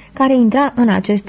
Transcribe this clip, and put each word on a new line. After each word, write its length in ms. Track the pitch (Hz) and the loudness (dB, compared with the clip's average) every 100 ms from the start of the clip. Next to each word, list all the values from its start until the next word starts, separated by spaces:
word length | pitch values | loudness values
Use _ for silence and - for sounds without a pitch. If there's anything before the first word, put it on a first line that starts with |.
| - | -20
care 240 | - 269 262 | -4 0 2
intra 360 | 226 254 285 | 2 0 -2
în 140 | 269 233 | 0 0
acest 400 | 190 196 208 | 0 -2 -4